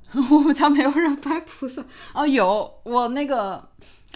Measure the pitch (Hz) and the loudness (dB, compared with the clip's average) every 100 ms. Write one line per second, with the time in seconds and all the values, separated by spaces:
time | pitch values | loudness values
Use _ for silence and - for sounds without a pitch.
0 | - 262 254 294 294 302 285 285 269 285 | -10 -4 4 4 4 2 2 4 2 2
1 | 339 277 277 320 320 - 262 254 - - | 0 -2 -4 -6 -8 -12 -12 -12 -18 -20
2 | - - 294 262 185 208 - - - 240 | -12 -4 0 2 2 0 -4 -12 -4 -2
3 | 240 262 285 254 196 180 - _ - - | -2 -4 -4 -4 -4 -8 -16 _ -20 -20
4 | - | -20